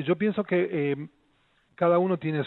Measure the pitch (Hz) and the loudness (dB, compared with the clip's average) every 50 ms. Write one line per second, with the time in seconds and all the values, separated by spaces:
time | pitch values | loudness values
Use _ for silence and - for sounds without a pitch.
0 | 147 147 180 160 208 214 196 208 202 - 185 180 185 175 185 156 143 143 139 139 | -2 -2 0 0 0 0 0 -2 -2 0 0 0 0 0 -2 -2 -2 -2 -2 -4
1 | 151 - _ _ _ _ _ _ _ _ _ _ _ _ _ - 175 170 175 175 | -6 -10 _ _ _ _ _ _ _ _ _ _ _ _ _ 0 2 4 4 4
2 | 185 190 185 165 - 156 156 151 139 | 2 2 0 -2 -2 -2 -2 -2 -4